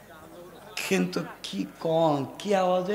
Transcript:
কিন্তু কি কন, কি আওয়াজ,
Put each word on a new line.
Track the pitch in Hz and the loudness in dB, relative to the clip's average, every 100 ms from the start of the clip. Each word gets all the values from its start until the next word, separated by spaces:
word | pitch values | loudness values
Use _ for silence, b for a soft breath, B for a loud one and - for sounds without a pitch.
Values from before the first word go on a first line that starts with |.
| 156 160 160 165 175 - - - - | -20 -20 -20 -18 -18 -18 -12 -10 0
কিন্তু | 190 180 180 160 - | 0 2 -2 -8 -10
কি | - 196 - - | -10 -6 -6 -4
কন, | 165 160 165 143 131 - | 0 4 4 4 -2 -8
কি | 202 196 | 0 2
আওয়াজ, | 180 185 180 | 4 2 2